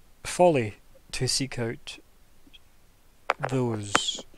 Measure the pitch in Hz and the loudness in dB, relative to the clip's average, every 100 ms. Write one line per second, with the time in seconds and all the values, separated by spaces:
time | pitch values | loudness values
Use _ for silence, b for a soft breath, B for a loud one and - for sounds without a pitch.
0 | - - - - 180 147 110 - - - | -14 -14 -4 6 6 6 2 -4 -18 -20
1 | - - 127 - 131 - 117 - - - | -12 -4 0 0 -2 -4 -4 -6 -12 -16
2 | - - - - - - - - - - | -20 -20 -20 -20 -20 -20 -20 -20 -20 -20
3 | - - - - 113 131 123 110 104 - | -20 -10 -6 -4 -2 0 0 -2 -2 -2
4 | - - - | -2 -6 -10